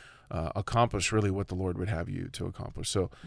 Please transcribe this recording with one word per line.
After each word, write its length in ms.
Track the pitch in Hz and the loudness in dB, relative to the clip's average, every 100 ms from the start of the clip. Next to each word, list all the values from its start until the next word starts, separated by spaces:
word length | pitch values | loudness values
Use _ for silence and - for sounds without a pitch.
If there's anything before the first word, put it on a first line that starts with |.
| - - - | -20 -20 -8
uh, 200 | 82 80 98 | -4 -2 -2
accomplish 560 | - 113 120 101 - | 0 4 4 4 4
really 180 | 107 101 | 4 4
what 180 | 95 95 | 2 -2
the 60 | |
Lord 220 | 92 92 87 | -2 0 0
would 120 | 90 | 0
have 200 | 82 87 | -2 -2
you 200 | 92 85 | -4 -6
to 180 | - 92 | -6 -6
accomplish. 420 | - - - - | -6 -8 -6 -2
So, 220 | 101 87 - | 0 0 -4